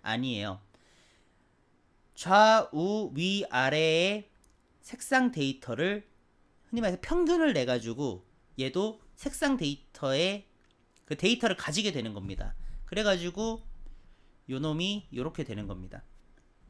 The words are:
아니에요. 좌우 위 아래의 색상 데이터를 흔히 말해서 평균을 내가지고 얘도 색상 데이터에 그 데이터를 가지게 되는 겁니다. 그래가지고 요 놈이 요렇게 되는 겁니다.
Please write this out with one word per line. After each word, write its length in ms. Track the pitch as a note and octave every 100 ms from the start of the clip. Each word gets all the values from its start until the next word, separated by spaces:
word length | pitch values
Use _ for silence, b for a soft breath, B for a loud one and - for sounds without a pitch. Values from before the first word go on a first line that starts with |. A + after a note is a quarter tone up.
아니에요. 580 | G#2 A#2 C3 A2 G2+ F#2+ - b b b b b b b b b _ _ _ _ _
좌우 960 | - F3 G3+ A3 A3 - D3+ F#3 G#3+ G3+
위 300 | C3+ F#3 G3+ -
아래의 800 | B2+ C3 D3+ D#3+ D#3+ F#3+ G#3 - _ _ _ _ _
색상 500 | - - - C4 B3
데이터를 760 | D#3+ C#3 C3 - A#2 F3+ G#3 - _ _ _ _ _ -
흔히 140 | A#3
말해서 200 | G#3 F3+
평균을 520 | - F4 E4 F4 D#4
내가지고 720 | E3 B2 B2 A2+ A#2 C#3 F#2 - _ _ -
얘도 400 | C3 F3+ G#3+ A3 - -
색상 400 | C#4+ - C#4+ C4
데이터에 920 | D3 C#3+ - - C3+ C3+ F3+ G3+ - _ _ _ _ _ -
그 100 | D3+
데이터를 400 | F#3+ A#3+ A3+ F#3
가지게 340 | - D#3 G3+
되는 240 | D3 A2
겁니다. 400 | G2+ G2 F#2+ - - b b
그래가지고 800 | - G3 G#3+ F3+ F3 G3 A3+ A3+ - - - b b b b b -
요 80 | C3
놈이 480 | D#3 D3+ F#3+ G#3 -
요렇게 300 | B2 D3 E3
되는 240 | C#3 G#2 G#2
겁니다. 380 | F#2 F#2 - - - - - _ _